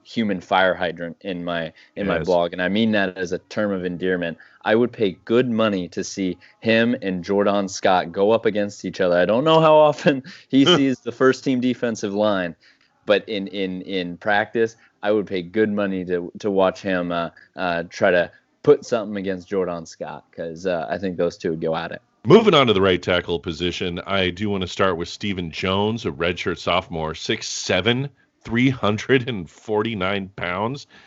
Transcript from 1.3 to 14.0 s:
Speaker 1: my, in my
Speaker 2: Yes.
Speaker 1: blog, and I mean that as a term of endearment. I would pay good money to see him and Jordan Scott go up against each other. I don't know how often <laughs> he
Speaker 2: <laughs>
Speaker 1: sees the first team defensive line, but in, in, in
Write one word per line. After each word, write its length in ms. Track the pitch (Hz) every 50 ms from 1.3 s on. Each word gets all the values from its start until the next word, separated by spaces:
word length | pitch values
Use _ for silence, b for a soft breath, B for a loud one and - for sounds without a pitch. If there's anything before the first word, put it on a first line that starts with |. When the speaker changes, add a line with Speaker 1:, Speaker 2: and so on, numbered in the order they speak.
| 90 87
Speaker 1:
my, 300 | 87 87 85 85 82 80 b b b b _
in 100 | - 101
my 120 | 98 87 85
Speaker 2:
Yes. 80 | 78
Speaker 1:
blog, 260 | 90 90 87 85 85
and 80 | 90 90
I 80 | 90 90
mean 240 | 98 107 113 110
that 240 | 107 101 98 92 90
as 160 | 95 92 85
a 60 | 90 82
term 340 | - - - 113 107 101
of 140 | 98 92 87
endearment. 500 | 92 87 78 92 92 92 87 87 85 80 B B B B B -
I 80 | 101 110
would 180 | 113 123 117
pay 240 | 117 - 113 95 85 - -
good 240 | - 113 120 131 123
money 400 | 113 110 110 110 101 92 87 85
to 160 | - 98 90
see 320 | - - 101 95 92 85 b b b b b
him 360 | - 113 113 113 117 120 123 -
and 240 | - 98 92 90 82
Jordan 420 | 98 98 101 101 104 101 101 98
Scott 460 | 92 - - - 101 92 90 76 85
go 200 | 85 98 98 104
up 120 | 113 110 -
against 400 | 113 98 104 101 101 - - -
each 160 | 92 82 -
other. 160 | 95 90 87
I 80 | 87 90
don't 200 | 90 107 120 147
know 160 | 160 160 160
how 140 | 160 156 156
often 480 | 151 151 151 147 - - - 143 131 B B B
<laughs> 120 | B B _
he 160 | 131 135 139
Speaker 2:
<laughs> 120 | 165 180
Speaker 1:
sees 240 | 143 139 135 127 -
the 120 | - 117
first 320 | 113 - 135 131 127 - -
team 160 | 147 131 123
defensive 520 | 120 127 120 - - 120 110 - - 104
line, 440 | 98 104 107 107 101 95 90 85 80 b b b b b b b _ _ _
but 200 | - 101 98 90
in, 200 | - 113 98 98
in, 340 | 98 - 101 95 92 92 90
in 360 | - - 98 92